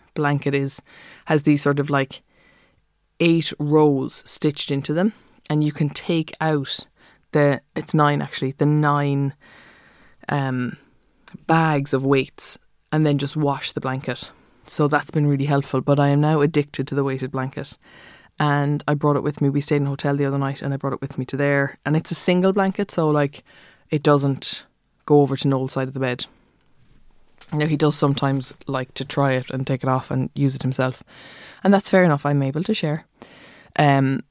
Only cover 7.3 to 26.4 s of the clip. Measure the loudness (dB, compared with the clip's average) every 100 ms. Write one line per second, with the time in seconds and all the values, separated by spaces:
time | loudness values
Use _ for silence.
7.3 | 2 4 2 -4 -10 -2 2 2 2 -4
8.3 | -6 -6 0 2 2 2 0 0 0 -2
9.3 | -6 -18 -20 -20 -20 _ _ -20 _ -6
10.3 | -4 -2 -4 -4 -8 _ _ _ _ -20
11.3 | -14 0 2 2 0 0 -2 2 2 0
12.3 | -6 -10 -10 _ _ _ 0 2 2 0
13.3 | -2 -2 -2 -6 -6 -6 -6 -6 -10 -12
14.3 | -20 _ _ -10 -2 0 0 -2 -2 0
15.3 | 0 0 0 0 -2 0 2 4 2 2
16.3 | 2 2 0 -2 -6 -6 -4 -2 -4 -6
17.3 | -6 -6 -8 -14 -16 _ -20 -20 -20 _
18.3 | _ 0 2 2 0 -2 0 2 2 -2
19.3 | 0 0 0 0 0 0 -2 -2 -2 -2
20.3 | -2 -4 -4 -6 -4 -4 -6 -8 -8 -6
21.3 | -2 0 0 -2 -4 -2 -2 0 0 2
22.3 | 4 4 4 0 -2 -4 0 2 2 0
23.3 | -4 -20 -20 -20 _ _ 0 4 4 4
24.3 | -2 -4 -8 -12 _ _ _ 4 4 6
25.3 | 2 0 0 -2 -4 -6 -4 -4 -4 -8
26.3 | _